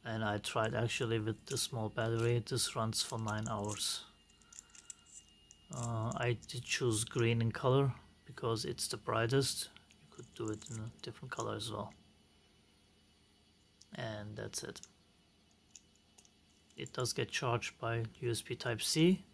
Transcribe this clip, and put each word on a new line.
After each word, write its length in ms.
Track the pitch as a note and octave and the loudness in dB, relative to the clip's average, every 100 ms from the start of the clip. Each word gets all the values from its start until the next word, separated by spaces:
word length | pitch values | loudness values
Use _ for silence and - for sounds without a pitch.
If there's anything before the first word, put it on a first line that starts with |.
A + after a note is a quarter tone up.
And 200 | A#2 A2 | -2 0
I 140 | G#2+ G#2 | 0 0
tried 340 | - A#2+ A2 | 0 0 2
actually 460 | A2 A#2 - A#2 A2+ | 2 0 0 2 2
with 260 | A2 G#2+ - | 0 -4 -4
the 120 | C3 | -2
small 320 | - A#2+ G#2+ | 0 -2 -2
battery. 540 | - A2+ A#2 A#2 A#2+ A2 | 0 0 4 4 4 2
This 260 | B2 - B2 | 0 0 0
runs 260 | A2 A2 | 0 0
for 180 | - A#2 | 0 -2
nine 260 | A2 G#2+ A2 | -2 -2 -2
hours. 520 | G#2+ G#2 G#2 - - - - - - - - - - - - - - - - - - - C3+ | -2 -2 0 -2 -2 -8 -20 -20 -20 -20 -20 -18 -20 -20 -20 -20 -20 -20 -20 -20 -20 -12 -6
Uh, 360 | A#2 A2+ A2+ A#2+ | -2 0 0 0
I 200 | B2 A#2 - | 2 0 -4
did 160 | B2+ | -10
choose 400 | - - B2+ G#2+ | -4 2 4 4
green 380 | A2 C3 A#2 A#2 | 2 4 4 6
in 100 | A2+ | 2
color 420 | - C3 C3 C#3 - - - - | 4 6 6 6 0 -12 -20 -16
because 400 | B2 A#2 A2+ - | -4 0 0 -2
it's 220 | - - | -2 -2
the 100 | G#2+ | -2
brightest. 720 | - A2+ A2+ C3+ C3 - - - - | 0 2 4 4 4 0 -6 -12 -20
You 260 | - - - | -20 -20 -20
could 180 | B2 - | -18 -6
do 140 | A2+ | -4
it 160 | G#2+ - | -4 -8
in 80 | A2 | -8
a 140 | A2+ - | -8 -10
different 300 | - A2+ C3 | -12 -10 -8
color 240 | - A2+ G#2+ | -4 -2 -2
as 160 | A2+ | -4
well. 220 | G#2 G#2+ - - - - - - - _ _ _ _ _ _ _ _ - _ _ _ - - | -4 -6 -10 -20 -20 -20 -20 -20 -20 _ _ _ _ _ _ _ _ -20 _ _ _ -16 -8
And 400 | A#2 G#2+ G#2 G#2+ | -8 -6 -8 -8
that's 280 | G#2+ - | -6 -6
it. 180 | - - - - _ _ _ _ _ _ _ - - _ _ - - _ _ - - - | -8 -12 -16 -20 _ _ _ _ _ _ _ -20 -20 _ _ -20 -20 _ _ -20 -20 -10
It 180 | C3+ | -8
does 200 | - A#2+ | -2 -2
get 160 | - A#2+ | -2 -2
charged 500 | - C3 A#2+ - - | -2 0 0 -2 -4
by 240 | A2+ A#2 A2+ - | -2 -2 -4 -4
U 100 | A#2+ | -2
S 100 | A2+ | -2
B 140 | - A#2+ | -4 -4
Type-C. 680 | B2+ A2 - D#3 E3+ F#3 - | -2 0 2 6 6 6 0